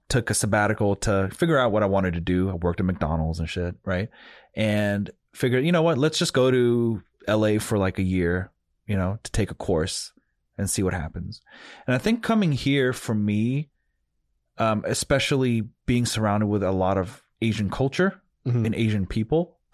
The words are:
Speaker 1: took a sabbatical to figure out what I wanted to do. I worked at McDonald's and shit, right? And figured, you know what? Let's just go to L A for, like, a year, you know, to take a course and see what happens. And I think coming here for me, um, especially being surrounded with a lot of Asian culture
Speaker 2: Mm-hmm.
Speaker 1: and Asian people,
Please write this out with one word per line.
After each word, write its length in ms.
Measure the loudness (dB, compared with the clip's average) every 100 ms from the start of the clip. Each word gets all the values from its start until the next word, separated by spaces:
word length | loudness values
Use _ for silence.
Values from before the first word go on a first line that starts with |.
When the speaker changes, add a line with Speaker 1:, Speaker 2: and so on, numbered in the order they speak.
| -4
Speaker 1:
took 200 | -2 0
a 40 | -2
sabbatical 600 | 0 2 2 2 0 0
to 340 | 0 0 0
figure 240 | 0 2 2
out 140 | 2
what 120 | 2
I 40 | 2
wanted 260 | 2 0
to 80 | -2
do. 280 | 0 0 0
I 40 |
worked 260 | 0 -2 0
at 60 | -2
McDonald's 540 | 0 -2 0 -2 -2
and 100 | -6
shit, 260 | -4 -6 -6
right? 260 | -4 -4 -4 -10 -20 -20 _ -4
And 540 | 0 0 0 -2 -4 -10 _
figured, 320 | -2 0 2 2
you 60 |
know 100 | 2
what? 160 | 2 2
Let's 200 | 0 0
just 140 | 0
go 160 | 2 4
to 500 | 4 4 2 0 -2 -8 _ -2
L 180 | 2 2
A 120 | 2
for, 200 | 0 0
like, 200 | 0 0
a 40 |
year, 480 | 0 2 2 0 -4 _ _ _ -4
you 100 | -2
know, 220 | -2 -4
to 80 | -4
take 180 | -2 -2
a 40 | -4
course 580 | -2 0 0 -6 -12 _ _ _ _ -8
and 100 | -4
see 140 | -2
what 100 | -2
happens. 480 | -2 -6 -10 -12 -14 _ -20 -20 -12 -4
And 80 | -2
I 20 |
think 240 | 0 -2
coming 280 | 0 2 2
here 420 | 0 0 2 2
for 220 | -2 -4 -2
me, 540 | 0 0 0 -2 -6 _ _ _ _ _ _ _ _ -2
um, 240 | 0 0 -2
especially 760 | -4 0 0 2 0 0 0 -4 _ -2
being 180 | 0 0
surrounded 420 | 0 0 2 2
with 140 | 0
a 80 | 0
lot 260 | 0 2 0
of 240 | -2 -8 _ -4
Asian 280 | -2 0 -2
culture 500 | -2 -2 0 0 -2 _ _ -2
Speaker 2:
Mm-hmm. 200 | 0 0
Speaker 1:
and 100 | 0
Asian 300 | 0 0 -2
people, 520 | -2 0 0 -2 _ _